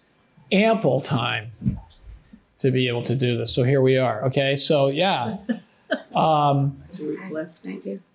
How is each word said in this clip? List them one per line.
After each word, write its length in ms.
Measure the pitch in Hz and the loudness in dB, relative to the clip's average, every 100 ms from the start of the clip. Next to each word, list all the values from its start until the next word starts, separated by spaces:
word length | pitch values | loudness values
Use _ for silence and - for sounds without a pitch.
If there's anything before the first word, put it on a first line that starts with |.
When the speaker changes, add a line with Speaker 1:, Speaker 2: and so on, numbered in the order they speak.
| _ _ _ _ - | _ _ _ _ -2
Speaker 1:
ample 500 | 196 220 220 156 131 | 2 2 2 2 0
time 500 | - 127 120 113 113 - - - - - - - _ - _ _ | 0 0 0 -2 -6 -6 -4 -4 -8 -20 -20 -20 _ -20 _ _
to 100 | 135 | 0
be 180 | 127 127 | 2 0
able 160 | 120 | -2
to 120 | - 135 | -2 0
do 220 | 127 117 | 0 0
this. 160 | 113 | -2
So 100 | - | 0
here 180 | 123 139 | 2 4
we 160 | 131 131 | 4 4
are. 280 | 123 107 131 | 2 0 -2
Okay, 300 | 143 135 139 | 0 0 0
so 320 | - 151 139 | 2 2 2
yeah. 500 | 139 190 156 113 190 | 2 0 0 -2 -6
Speaker 2:
<laughs> 60 | - 226 - _ - 254 - - | -6 -8 -10 _ -8 -8 -4 0
Speaker 1:
Um, 680 | 160 151 147 143 139 - - - | 2 4 4 2 0 -4 -12 -12
Speaker 2:
Two 140 | 151 | -10
weeks 200 | - 190 | -8 -10
left. 280 | 156 170 - | -10 -10 -14
Thank 260 | 190 196 196 | -14 -12 -10
you. 160 | 196 - | -12 -14